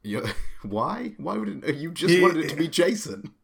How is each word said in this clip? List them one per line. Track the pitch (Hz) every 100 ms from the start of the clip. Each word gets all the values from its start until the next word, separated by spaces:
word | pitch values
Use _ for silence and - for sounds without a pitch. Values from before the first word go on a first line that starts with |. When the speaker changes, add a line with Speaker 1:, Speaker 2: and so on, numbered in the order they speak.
Speaker 1:
You're, | 104 104 110 - -
<laughs> | -
why? | 104 104 123 226 247 -
Why | 147 202
would | 104 - 143
it, | 143
you | 165
just | 170 180
Speaker 2:
He | 180
Speaker 1:
wanted | 180 160 151
it |
to | 143
be | 160
Jason? | - 175 - 139 98 101 _